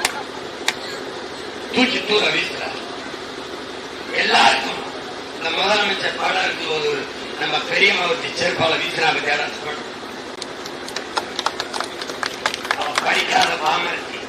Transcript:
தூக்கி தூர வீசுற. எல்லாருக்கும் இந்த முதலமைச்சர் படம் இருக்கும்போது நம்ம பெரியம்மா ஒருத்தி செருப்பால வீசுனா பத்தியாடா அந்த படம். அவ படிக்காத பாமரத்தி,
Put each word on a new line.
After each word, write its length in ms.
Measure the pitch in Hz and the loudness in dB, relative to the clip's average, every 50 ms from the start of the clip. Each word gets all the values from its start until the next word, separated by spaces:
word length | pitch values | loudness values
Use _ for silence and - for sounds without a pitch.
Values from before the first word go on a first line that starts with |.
| - - - - - - - - - - - - - - - - - - - - - - - - - - - - - - - - - - - | -2 0 0 -2 -6 -6 -8 -8 -8 -8 -6 -4 -2 -2 -2 -4 -4 -6 -6 -6 -6 -6 -6 -6 -8 -8 -8 -8 -8 -8 -8 -8 -6 0 4
தூக்கி 260 | - 247 - - 190 - 208 | 4 4 4 4 0 2 4
தூர 160 | 208 208 - - - | 4 4 4 4 2
வீசுற. 260 | - - - - - - - - - - - - - - - - - - - - - - - - - - - - - - - - - - - - - | 2 0 -2 -2 -4 -4 -4 -4 -6 -6 -8 -8 -8 -8 -8 -8 -8 -8 -8 -8 -8 -8 -8 -8 -8 -8 -8 -8 -8 -8 -8 -10 -8 -6 -4 0 0
எல்லாருக்கும் 600 | - - - - - - - - - - - - - - - - - - - - - - - | 2 4 6 8 8 8 6 4 0 -2 -4 -4 -6 -6 -8 -8 -8 -8 -8 -8 -8 -8 -6
இந்த 120 | - - - - 185 | -4 -4 -2 0 2
முதலமைச்சர் 640 | 185 196 214 208 202 196 190 185 180 165 - 175 | 4 4 4 4 4 2 0 0 -2 -2 -2 0
படம் 220 | 165 170 185 185 185 | 0 2 2 2 2
இருக்கும்போது 440 | 180 - - - 160 156 156 147 147 143 135 123 - - - - - - - | 0 0 -2 -2 0 0 2 2 2 0 0 -2 -4 -6 -8 -8 -6 -4 -4
நம்ம 140 | - - 160 147 - 165 | -2 0 0 0 0 2
பெரியம்மா 380 | 170 180 196 208 202 185 175 165 | 4 6 6 6 6 4 2 2
ஒருத்தி 220 | 165 - - - - 175 | 2 0 -2 -2 0 0
செருப்பால 320 | 170 180 170 165 165 160 151 - | 2 2 2 4 4 4 2 2
வீசுனா 300 | - - - 165 160 156 147 | 0 -2 0 2 4 4 4
பத்தியாடா 320 | 139 139 147 147 151 143 135 | 2 2 0 0 0 0 -2
அந்த 120 | - - - | -4 -6 -6
படம். 220 | 147 151 - - - - - - - - - - - - - - - - - - - - - - - - - - - - - - - - - - - - - - - - - - - - - - - - - - - - - - - - - - - - - | -6 -6 -6 -6 -8 -8 -10 -10 -10 -8 -8 -8 -8 -8 -8 -8 -8 -8 -8 -8 -8 -8 -8 -8 -6 -6 -6 -4 -2 -2 -2 -2 -2 -4 -4 -4 -2 -2 -4 -6 -4 -4 -4 -4 -4 -6 -6 -6 -6 -4 -4 -4 -4 -2 -2 -2 -2 -2 -2 -2 -2 0 0
அவ 80 | - - - - 165 | 0 0 0 2 2
படிக்காத 460 | - - - - - 175 185 185 170 165 156 | 4 4 4 4 4 6 6 6 6 4 2
பாமரத்தி, 560 | 156 156 160 156 - - - - - - - - - | 2 4 4 4 2 0 -2 -2 -4 -6 -8 -8 -8